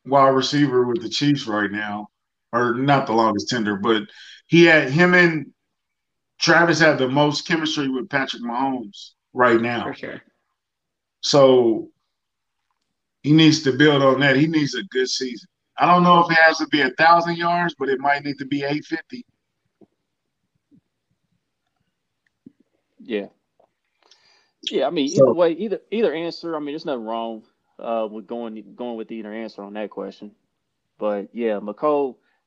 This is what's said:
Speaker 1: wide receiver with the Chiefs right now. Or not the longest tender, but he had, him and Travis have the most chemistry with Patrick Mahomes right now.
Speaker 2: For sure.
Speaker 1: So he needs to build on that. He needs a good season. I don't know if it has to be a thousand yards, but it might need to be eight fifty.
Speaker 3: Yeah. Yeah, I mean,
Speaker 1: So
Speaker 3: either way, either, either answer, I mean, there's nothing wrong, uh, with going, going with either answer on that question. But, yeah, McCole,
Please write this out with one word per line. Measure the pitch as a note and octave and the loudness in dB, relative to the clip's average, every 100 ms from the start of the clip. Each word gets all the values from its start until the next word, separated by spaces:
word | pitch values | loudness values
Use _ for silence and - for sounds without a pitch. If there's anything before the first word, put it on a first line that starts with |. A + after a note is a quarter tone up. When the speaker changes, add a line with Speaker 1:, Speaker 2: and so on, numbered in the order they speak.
| B2+ | -2
Speaker 1:
wide | C#3 C3+ | 2 4
receiver | C3 C3 D3 C#3 B2+ B2 | 2 0 0 2 2 0
with | A#2 | -2
the | A2 | -6
Chiefs | - C#3+ C#3+ A2+ | -2 0 0 -2
right | G#2 G2+ | -4 -4
now. | G#2 G#2+ G#2 G#2 _ _ _ _ | -6 -8 -10 -14 _ _ _ _
Or | A#2+ A#2+ | -2 -2
not | A#2 C#3 C#3 - | -2 0 0 0
the | |
longest | A2 A2 G2+ G2+ | 0 0 0 -4
tender, | B2 G#2 G2 | -4 -4 -4
but | A2+ A2 G#2 - - - _ | -2 -2 -4 -16 -20 -20 _
he | E3+ | 4
had, | E3+ D#3 C#3 | 6 6 2
him | D3 F3+ | 2 4
and | F3+ F3 D#3 - _ _ _ _ _ _ _ _ - | 4 4 0 -8 _ _ _ _ _ _ _ _ -4
Travis | E3 E3 E3+ D3+ | 2 4 2 4
have | D#3+ C3+ | 2 2
the | B2+ | 0
most | C#3+ D3 C#3 - | 2 0 -2 -4
chemistry | E3 D#3 D3+ C3+ | -4 -4 -4 -4
with | C3 G2+ | -6 -4
Patrick | C#3 C3 A2+ | -6 -6 -8
Mahomes | A#2 A#2 C3+ B2+ G#2 - - _ _ | -8 -4 -4 -4 -10 -18 -20 _ _
right | B2+ B2 A#2 | 0 2 2
now. | A#2+ A#2 | 0 -4
Speaker 2:
For | C#3 | -8
sure. | - - - _ _ _ _ _ _ _ _ _ _ | -10 -14 -16 _ _ _ _ _ _ _ _ _ _
Speaker 1:
So | - D3 C3+ B2+ A#2 A2 - _ _ _ _ _ _ _ _ _ _ _ _ _ | 0 6 6 6 4 0 -6 _ _ _ _ _ _ _ _ _ _ _ _ _
he | C#3 | 2
needs | D#3 D#3 - | 6 6 4
to | C3+ | 0
build | B2 D3+ C#3 | 2 4 4
on | C3+ B2+ | 4 4
that. | C#3 C3 | 2 2
He | E3 | 2
needs | D#3 C3+ | 0 -2
a | B2 | -6
good | G2 B2+ B2+ | -6 -4 -4
season. | - B2+ A2 - _ _ - | -6 -8 -10 -18 _ _ -2
I | D#3 | 2
don't | F3+ | 4
know | F3 F3 | 6 4
if | E3+ | 4
it | D#3+ | 4
has | D#3+ D#3 | 4 2
to | D3+ | -2
be | D3+ | 0
a | C3 C#3 | 0 2
thousand | E3 E3+ E3+ E3 | 4 4 2 -4
yards, | E3+ F3 E3+ - | -2 -2 -4 -4
but | C3+ | -4
it | C3+ | -2
might | C#3+ C#3+ | -2 -2
need | C#3+ C3+ | -4 -10
to | |
be | C3+ C#3+ | -8 -6
eight | C#3 D3 | -4 -6
fifty. | - D#3+ - B2 - _ _ _ _ _ _ _ _ _ _ _ _ _ _ B3+ _ _ _ _ _ _ _ _ _ _ _ _ _ _ _ _ - _ _ _ _ _ | -6 -12 -10 -18 -18 _ _ _ _ _ _ _ _ _ _ _ _ _ _ _ _ _ _ _ _ _ _ _ _ _ _ _ _ _ _ _ -20 _ _ _ _ _
Speaker 3:
Yeah. | E3 G#2 G2 _ _ _ _ _ _ _ _ _ _ _ _ _ - | -8 -8 -8 _ _ _ _ _ _ _ _ _ _ _ _ _ -8
Yeah, | - B2+ | -4 -2
I | |
mean, | F3 C#3 | -2 0
Speaker 1:
So | D3 | 4
Speaker 3:
either | B2+ | 4
way, | A2 E3+ | 4 0
either, | D#3+ G#3+ F#3 - | 0 -6 -8 -8
either | G#3 F#3+ | -2 -2
answer, | D#3 E3+ - E3+ | -2 -8 -10 -10
I | D#3 | -8
mean, | C#3+ | -8
there's | D3+ | -10
nothing | D#3+ B2+ | -8 -8
wrong, | A2 A#2 A2+ A2 - _ _ - | -6 -8 -8 -12 -18 _ _ -14
uh, | A#2+ A2+ A2 | -6 -6 -6
with | A2 F#2+ | -10 -12
going, | A#2+ A#2 A2 G2+ G2+ | -12 -10 -14 -16 -14
going | B2 A2+ | -12 -10
with | G#2+ | -12
either | A2+ G#2 | -14 -12
answer | A2 A2 - | -12 -12 -14
on | G2+ | -14
that | G#2 G2+ | -12 -10
question. | - G2 - G#2 _ _ _ _ _ _ _ | -10 -14 -14 -20 _ _ _ _ _ _ _
But, | G#2+ G2+ G2+ | -6 -6 -8
yeah, | A2+ A2+ G2+ | -6 -4 -4
McCole, | G#2 G#2 D3+ D3 C3+ A#2 _ _ | -8 -6 -2 -2 -4 -8 _ _